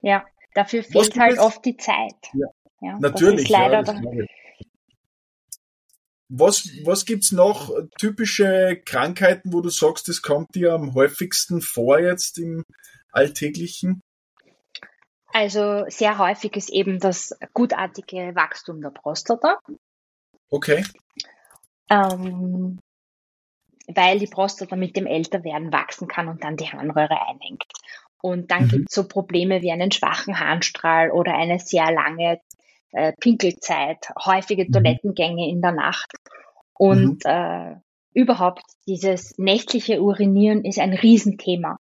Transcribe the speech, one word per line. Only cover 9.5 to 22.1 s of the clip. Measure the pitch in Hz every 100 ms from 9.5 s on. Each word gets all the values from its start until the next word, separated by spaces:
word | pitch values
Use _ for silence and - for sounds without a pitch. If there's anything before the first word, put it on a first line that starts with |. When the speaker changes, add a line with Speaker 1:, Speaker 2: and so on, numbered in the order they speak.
Speaker 2:
wo | 175
du | 175
sagst, | - 156 165 -
das | 165
kommt | - 143 160
dir | 185 175
am | 165 143
häufigsten | 127 139 - 180 - - 170
vor | - - 117 147
jetzt | 175 180 - -
im | 165 165 - _ - _ _
Alltäglichen? | - 143 147 147 156 170 - 180 190 _ _ _ _ _ _ _ - - _ _ _ _
Speaker 1:
Also | 226 208 202 208 208 202
sehr | - 214 202
häufig | 185 208 208 208
ist | -
eben | 190 190 185
das | 190 180 - - -
gutartige | - 240 - 190 - - 185 180
Wachstum | 175 156 - - 160
der | 147
Prostata. | - 147 160 - 233 302 392 - 302 _ _ _ _ _ _ _
Speaker 2:
Okay. | 143 151 151 202 _ _ _ - _ _ _ _ _ _
Speaker 1:
Ähm, | 208 196